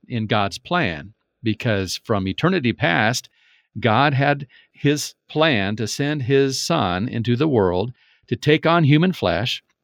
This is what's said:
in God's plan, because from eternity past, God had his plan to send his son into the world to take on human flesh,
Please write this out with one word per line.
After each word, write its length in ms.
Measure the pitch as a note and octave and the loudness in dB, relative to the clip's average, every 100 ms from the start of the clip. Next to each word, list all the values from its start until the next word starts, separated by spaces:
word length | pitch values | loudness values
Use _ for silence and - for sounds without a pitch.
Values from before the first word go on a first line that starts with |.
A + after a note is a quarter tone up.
| - | -8
in 200 | A#2+ G#2+ | -6 -2
God's 320 | A2 G2 - | 0 -2 -6
plan, 540 | - F3 A2 D2+ F#2+ _ _ _ | -6 -4 -2 -6 -12 _ _ _
because 560 | A2 G#2 A#2+ G2+ F#2 - | -6 -4 -2 -2 -4 -8
from 240 | - G#2 F#2+ | -4 -2 -2
eternity 440 | - E3+ F#3 A#2+ | -2 -2 0 -2
past, 560 | - D#3 D#3 A2 B2+ - _ _ _ _ G#2 | -2 0 0 0 -2 -8 _ _ _ _ -4
God 340 | A2+ A2 D3 | 2 2 2
had 340 | C3 C#3+ C#3+ C#3+ _ _ | 2 0 -2 -6 _ _
his 440 | _ C#3+ D3 - - _ | _ 0 0 -4 -14 _
plan 480 | D3+ D#3+ A2 G2 A2 | 0 2 2 0 -4
to 100 | G#2+ | -6
send 340 | - C#3+ D3+ | -4 -4 -4
his 400 | B2 C#3 C#3 C3 | 2 2 2 -2
son 480 | - D#3+ G2 F2+ B2 | -2 0 0 -2 -2
into 260 | A2+ A2+ A#2+ | -2 0 0
the 120 | D#3 | 2
world 440 | A#2+ F#2 F2+ A#2+ - _ _ _ | 4 2 2 -2 -8 _ _ _
to 80 | A#2+ | -2
take 300 | D3+ D3+ D#3+ | 2 2 4
on 160 | E3+ | 4
human 280 | C#3 D3+ F#3 | 4 4 2
flesh, 520 | E3+ F#2 E2+ B2 - - _ | 0 -2 -2 -4 -8 -12 _